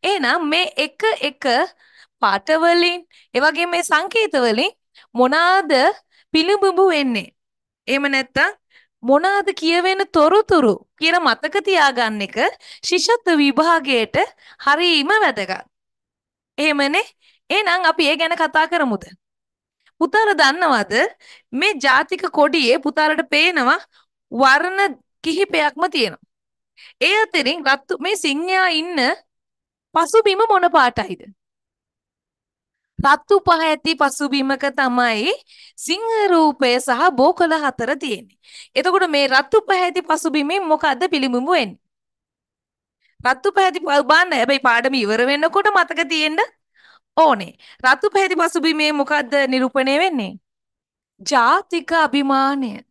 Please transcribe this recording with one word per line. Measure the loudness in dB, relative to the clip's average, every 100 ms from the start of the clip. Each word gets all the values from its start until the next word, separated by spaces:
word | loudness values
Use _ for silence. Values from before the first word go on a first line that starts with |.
එහෙනම් | -2 -2 -2 -2 -2
මේ | -2 -4
එක | -4 -6 _ -4 -2
එක | -6 -4 -2 0 -2 _ _ _ _ _
පාට | 0 0 0 0
වලින්, | 2 2 0 -2 -12 _ _
ඒ | 0
වගේම | 0 0 -4
මේ | -4
සංකේත | 0 -2 0 -2 -2
වලින් | 0 0 0 -2 -6 _ _ _
මොනවාද | 0 0 2 2 2 2 2 2 0 _ _ _
පිළිඹු | -2 0 2 2 2 2
වෙන්නේ? | 2 0 -4 -8 _ _ _ _ _ -4
එහෙම | -2 0
නැත්නම් | -2 -4 -2 -2 -2 _ _ _ _
මොනවාද | 0 2 2 0 -2
කියවෙන | -4 -2 0 0 -2 0
තොරතුරු | 2 4 4 4 2 2 -2 _
කියලා | _ 0 0
මතක | 0 -2 -4 -4
තියාගන්න | 0 2 2 0 -4 -4
එක | -8 -4 -4 -4 -20 -12
ශිෂ්‍යත්ව | -4 -2 0 0 2 2
විභාගයට | 2 2 0 0 0 -2 -2 -2 -4 _ -20 -8
හරීම | -2 0 2 0 0
වැදගත්. | 0 0 -2 -6 -8 -12 _ _ _ _ _ _ _ _ -4
එහෙමනේ? | -2 0 0 -2 -4 _ _ _ _
එහෙනම් | -2 0 0
අපි | 0 0
ඒ | 0 0
ගැන | -2 -2
කතා | 0 0 0
කරමුද? | 0 -2 -4 -8 -20 _ _ _ _ _ _ _ _
පුතාලා | 0 2 0 2
දන්නවද | 2 2 0 0 0 -2 -2 -4 -20 -20 _
මේ | -4 -2 0
ජාතික | 0 2 0 -6 -4
කොඩියේ | 0 2 2 0 0
පුතාලට | 0 0 0 0 0
පේනවා | 0 0 0 0 0 -4 _ _ _ _
වර්ණ | 0 4 4 2 -2 -2 -4 _ _
කිහිපයක්ම | -6 -2 -2 0 -2 -2 -4
තියෙනවා. | -2 -4 -6 _ _ _ _ _ _ -20 _
ඒ | 0 0
අතරින් | 0 -2 -2 -2
රතු | -2 -2 _ -6
මේ | -4 -4
සිංහයා | -2 -4 -2 0 0
ඉන්න | -2 -4 -2 -2 -4 _ _ _ _ _ _ _
පසුබිම | -2 2 2 2 0
මොන | 2 2 4
පාටයිද? | 4 2 0 -8 -10 -16 _ _ _ _ _ _ _ _ _ _ _ _ _ _ _ _ -2
රතු | 2 2 _ 2
පහ | 4 2
ඇති | 2 0 -2
පසුබිමක | 0 0 0 -4 -2 -2 -2 -4
තමයි | -2 -2 0 0 0 -2 -4 _ -20 -20
සිංහ | -16 -8 -6 -2 -2
රූපය | 2 2 2 0 0 0
සහ | -2 0 0
බෝකල | 2 0 2 0
හතර | 0 -2 -4 -6
තියෙන්නේ. | -6 -6 -10 -12 _ _ -20 -8
එතකොට | -4 0 0 0
මේ | 0 2
රතු | 0 2 0
පහ | 2 -2
ඇති | 0 -4
පසුබිමෙන් | -2 -2 -2 -2 -2 -4
මොකද්ද | -2 0 0 -2
පිළිඹු | -2 -2 -2 -2
වෙන්නේ? | 0 0 -2 -10 _ _ _ _ _ _ _ _ _ _ _ _ _ _
රතු | -2 0 0
පහ | 2
ඇති | 0 0
ප-, | 0 0
බලන්න | 4 2 2
හැබැයි | 0 0 0
පාඩම | 2 2 0
ඉවර | -2 -2 0
වෙනකොට | 0 0 0 2 2
මතක | 2 0 -2
තියෙන්න | -4 -2 -2 -2 -4 _ _ _ _ _ _ 2
ඕනේ. | 4 2 -4 _ -20 -4
රතු | 0 2 2
පහ | 0
ඇති | 0 0
පසුබිමේ | -2 0 -2 0 -2
මොකද්ද | 0 -2 -2 0 -2
නිරූපණය | 0 0 0 -2 0 0
වෙන්නේ? | 0 -2 -8 -12 _ _ _ _ _ _ _ _
ජාතික | -2 0 2 2 0 -8 -4
අභිමානය. | -2 0 0 0 0 0 -2 -6 -10 _